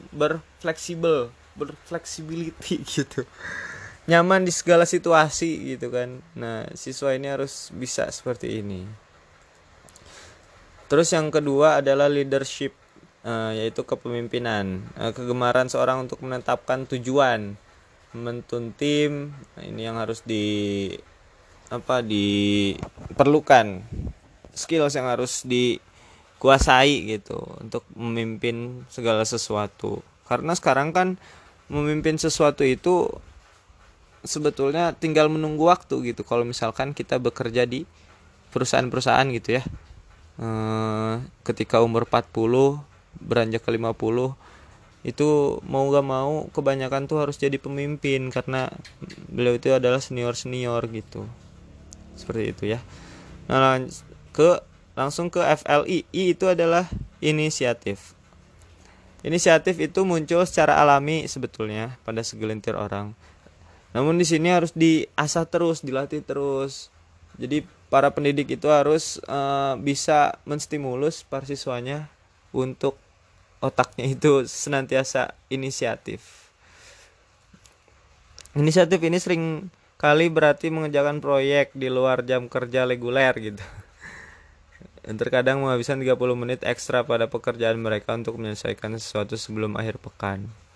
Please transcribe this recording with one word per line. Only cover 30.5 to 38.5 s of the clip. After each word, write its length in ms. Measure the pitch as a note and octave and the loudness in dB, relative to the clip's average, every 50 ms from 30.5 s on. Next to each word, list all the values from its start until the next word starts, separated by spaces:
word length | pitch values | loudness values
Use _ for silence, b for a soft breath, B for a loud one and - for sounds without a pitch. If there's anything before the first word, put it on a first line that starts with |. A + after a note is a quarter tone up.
| E3+ | -4
sekarang 400 | F3 - D#3+ C3 C3+ C#3+ D#3 E3+ | 0 2 2 4 4 2 2 2
kan 240 | F#3 F#3 F#3 F#3 B B B B B B B B B _ - C#3+ | 2 2 2 0 B B B B B B B B B _ -6 -4
memimpin 480 | D3 D3 D3+ D3+ D#3 D3+ D#3+ D#3 D#3 | -2 -2 0 -2 0 0 0 0 0
sesuatu 400 | - D#3+ - - D#3+ D3 C#3+ - | 0 -2 2 4 4 4 4 4
itu 480 | C#3+ C3 B2+ - - F3 F#3 F3 - - - - - - - - - _ _ _ _ _ _ _ _ - _ _ _ _ _ _ | 2 2 2 2 2 2 2 2 2 0 -4 -8 -14 -20 -20 -20 -20 _ _ _ _ _ _ _ _ -20 _ _ _ _ _ _
sebetulnya 720 | - - - D#3 D3+ D3 C#3+ - C3+ C#3 C#3+ E3 F3 E3+ D3+ | -12 -10 -6 -2 -2 -2 0 0 0 0 2 2 0 0 0
tinggal 320 | - - D#3+ D#3 D3+ D3+ | -2 -4 0 4 4 4
menunggu 400 | D3+ D#3 D#3 D#3 D3+ D3+ D3+ D#3 | 4 4 0 -2 -2 0 4 4
waktu 480 | E3+ F3+ - - - C#3 B2+ B2 A#2+ A2+ | 6 4 4 2 -2 -4 -4 -4 -4 -6
gitu. 80 | - | -6
Kalau 240 | G#2+ - A#2 A#2+ A#2+ | -4 -2 0 0 0
misalkan 480 | A#2+ A#2+ - B2 A2+ A2+ - C3 C#3 C#3+ | -2 -4 -4 -4 -4 -4 -4 -6 -6 -6
kita 240 | - - - C3+ B2+ | -8 -4 -2 -2 0
bekerja 480 | B2+ B2 - - B2 A#2 A2+ A#2+ B2 | 0 -2 -2 -2 -4 -2 0 0 0
di 240 | A#2+ B2 C3+ E3+ - b b b b b b b - _ _ _ _ | 0 0 -4 -8 -10 b b b b b b b -20 _ _ _ _